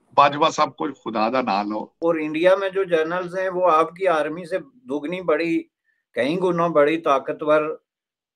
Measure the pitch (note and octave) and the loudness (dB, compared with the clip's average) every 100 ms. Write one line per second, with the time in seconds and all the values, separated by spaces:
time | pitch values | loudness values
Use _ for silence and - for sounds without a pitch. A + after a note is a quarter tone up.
0 | _ - C#3+ D3 D#3+ D#3 D3 - D#3 - | _ 4 4 4 0 0 -2 -2 -8 -8
1 | A2+ A2 A2 B2+ A#2 G2 G#2 G#2+ - - | -6 -2 0 0 0 0 -2 -6 -10 -4
2 | E3+ D#3+ D#3 D#3 F3+ F#3+ F#3+ F#3 F3+ D#3+ | -2 0 -2 2 4 4 0 -4 0 0
3 | D#3+ F3+ F3 F#3 F#3 F3+ F3+ D#3 D#3+ E3+ | 0 -4 -6 -6 -4 0 4 4 2 0
4 | F#3 D#3 D3+ E3 E3 F#3 - _ B2 C#3+ | 0 2 0 -6 -6 -8 -8 _ -8 -6
5 | D3+ F3+ F3 D#3+ E3 E3 - _ _ _ | -6 -6 -2 0 0 -2 -4 _ _ _
6 | _ A#2+ C3 F3 F3+ E3+ E3+ D#3 C#3+ D#3+ | _ -4 -2 0 0 0 0 4 2 2
7 | D#3+ C3+ C#3 D3+ D3+ D3+ D3+ - _ _ | 0 0 0 -4 2 2 2 -8 _ _
8 | _ _ _ | _ _ _